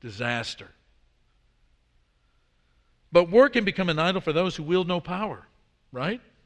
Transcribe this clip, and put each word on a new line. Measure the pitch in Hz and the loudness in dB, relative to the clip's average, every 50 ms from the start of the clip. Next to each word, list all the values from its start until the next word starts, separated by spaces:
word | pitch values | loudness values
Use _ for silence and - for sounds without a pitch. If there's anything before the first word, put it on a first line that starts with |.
Disaster." | 120 117 98 104 120 120 120 117 110 - - - 98 - - _ _ _ _ _ _ _ _ _ _ _ _ _ _ _ _ _ _ _ _ _ _ _ _ _ _ _ _ _ _ _ _ _ _ _ _ _ _ _ _ _ _ _ _ _ _ - | -16 -14 -10 -6 -4 -4 -4 -4 -4 -8 -10 -14 -16 -20 -20 _ _ _ _ _ _ _ _ _ _ _ _ _ _ _ _ _ _ _ _ _ _ _ _ _ _ _ _ _ _ _ _ _ _ _ _ _ _ _ _ _ _ _ _ _ _ 2
But | 160 175 175 170 | 4 4 4 6
work | 185 240 269 277 277 | 6 6 6 6 4
can | 240 208 | 0 -2
become | 196 - - 190 175 | -2 -2 -2 -2 0
an | 160 156 | 0 0
idol | 160 180 185 180 | 0 0 0 -2
for | - 160 147 | -2 -2 0
those | 165 185 185 - | 0 -2 -2 -4
who | - 151 | -6 -4
wield | 151 180 185 180 | 0 0 0 0
no | 170 180 175 | 0 -4 -6
power, | - 175 180 190 214 196 131 - - _ _ _ _ _ _ _ _ - | -6 -6 -8 -8 -8 -8 -10 -14 -18 _ _ _ _ _ _ _ _ -14
right? | - 123 135 175 226 247 - _ _ _ _ | -10 -6 -6 -6 -6 -8 -12 _ _ _ _